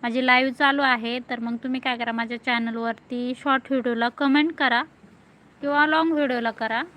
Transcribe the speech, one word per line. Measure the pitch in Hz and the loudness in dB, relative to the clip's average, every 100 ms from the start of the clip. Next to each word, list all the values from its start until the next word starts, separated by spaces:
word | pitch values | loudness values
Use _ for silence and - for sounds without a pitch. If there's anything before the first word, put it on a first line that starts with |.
माझी | 247 233 262 | -4 -2 4
लाईव्ह | 254 262 | 4 4
चालू | 247 285 277 | 2 2 2
आहे. | 277 247 226 247 | 2 0 -2 -6
तर | 247 240 | -6 -8
मग | 233 233 | -6 -6
तुम्ही | 262 254 | -6 -4
काय | 262 240 | -4 -4
करा, | 233 | -4
माझ्या | 233 226 240 | -4 -4 -6
चॅनलवरती | - 240 233 233 233 226 _ 247 247 254 | -2 -2 -2 -4 -4 -6 _ -6 -6 -4
शॉर्ट | 285 269 254 | 0 0 0
व्हिडिओला | 269 247 233 233 | -2 0 0 -2
कमेंट | 240 277 277 302 | 0 2 4 4
करा | 330 277 240 302 _ - - _ _ _ _ | 2 0 2 -2 _ -20 -20 _ _ _ _
किंवा | 285 285 302 | -2 2 2
लाँग | 311 330 | 4 2
व्हिडिओला | 311 285 247 233 | 2 0 0 -4
करा. | 220 220 226 330 | -4 -4 -4 -6